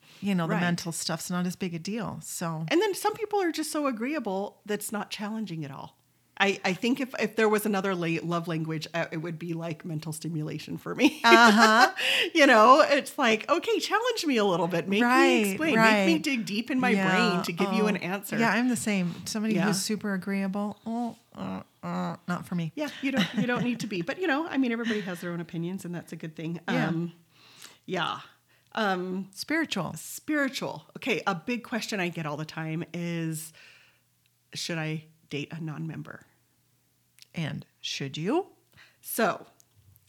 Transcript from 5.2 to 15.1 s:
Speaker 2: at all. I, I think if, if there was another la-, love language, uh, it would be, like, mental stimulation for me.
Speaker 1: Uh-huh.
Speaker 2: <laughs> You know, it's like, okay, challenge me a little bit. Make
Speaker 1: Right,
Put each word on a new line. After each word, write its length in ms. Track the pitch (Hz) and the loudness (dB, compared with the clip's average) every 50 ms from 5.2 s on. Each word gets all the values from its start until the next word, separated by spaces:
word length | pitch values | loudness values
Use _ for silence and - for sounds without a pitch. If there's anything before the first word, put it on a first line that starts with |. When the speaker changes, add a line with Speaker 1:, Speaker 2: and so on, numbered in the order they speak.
| 214 202 220 220 220 180 170 160 151 | -6 -6 -4 -6 -6 -6 -6 -8 -8
Speaker 2:
at 60 | 135 | -8
all. 240 | 135 - - 151 _ _ _ _ _ _ _ _ _ - | -10 -12 -14 -16 _ _ _ _ _ _ _ _ _ 2
I, 200 | 196 202 190 190 - | 4 4 4 2 0
I 100 | 196 185 | -2 0
think 260 | - - 233 262 262 | 2 2 0 2 0
if, 160 | 269 247 - - | -2 -6 -2 -2
if 160 | 226 208 - | -2 -2 2
there 140 | - 220 214 | 2 4 4
was 160 | 214 208 208 | 4 4 2
another 300 | 214 202 190 190 196 190 | 2 0 2 2 0 0
la-, 240 | 175 170 165 165 - - | 0 0 0 0 -2 -2
love 240 | 165 175 170 165 | -2 -2 -2 -2
language, 400 | 175 165 160 160 156 160 156 151 - - | -2 -2 -2 -2 -2 -4 -4 -6 -4 -4
uh, 120 | 170 160 - | -4 -4 -2
it 60 | 170 | -4
would 220 | 165 156 175 165 156 | -6 -6 -6 -8 -8
be, 140 | 170 175 165 | -6 -6 -6
like, 300 | 165 165 170 156 160 - | -6 -4 -6 -8 -8 -8
mental 300 | 180 156 151 - 165 151 | -8 -8 -6 -6 -8 -8
stimulation 640 | - - 160 170 156 151 156 156 156 - - 170 | -8 -8 -6 -4 -4 -4 -4 -6 -8 -8 -8 -10
for 160 | 160 - 156 - | -8 -8 -8 0
me. 260 | - 247 285 - - - | 4 4 4 4 4 6
Speaker 1:
Uh-huh. 680 | 226 226 226 240 226 208 226 226 220 220 226 254 - - | 8 10 10 10 10 10 8 8 8 8 8 6 6 4
Speaker 2:
<laughs> 40 | - - - - - 466 349 - | -2 -2 0 0 0 0 2 4
You 100 | 330 277 | 6 8
know, 360 | 277 247 - 214 247 262 311 285 | 8 10 10 10 10 10 10 8
it's 300 | - 285 277 277 - - | 6 4 2 0 -2 -4
like, 320 | - 269 226 220 208 - - | 0 2 2 2 2 2 0
okay, 300 | 285 349 359 - 453 339 | 0 0 2 0 0 0
challenge 460 | - - 359 427 466 508 466 415 359 | 0 0 0 0 2 0 -2 0 0
me 120 | 302 262 | 2 2
a 60 | 226 202 | 4 4
little 220 | 202 175 170 175 | 4 4 2 2
bit. 200 | 170 180 170 160 | 0 0 -2 0
Make 140 | 185 202 208 | 0 2 2
Speaker 1:
Right, 420 | 240 240 | 4 4